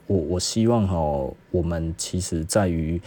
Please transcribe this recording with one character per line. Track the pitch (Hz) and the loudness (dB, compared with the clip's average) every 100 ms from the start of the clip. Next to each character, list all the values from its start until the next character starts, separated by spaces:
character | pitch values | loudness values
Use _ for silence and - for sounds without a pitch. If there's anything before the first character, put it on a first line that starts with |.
| - | 0
我， | 95 | 0
我 | 76 90 | 0 -2
希 | - 113 113 | -2 2 4
望 | 117 95 | 4 2
吼， | 85 76 71 67 - - | 2 0 -2 -4 -8 -4
我 | 90 | -2
们 | 82 85 82 82 | 0 -2 -4 -4
其 | - 92 | -4 -4
实 | 90 82 80 | -2 -4 0
在 | 107 92 | 2 2
于， | 82 78 85 | 0 0 -4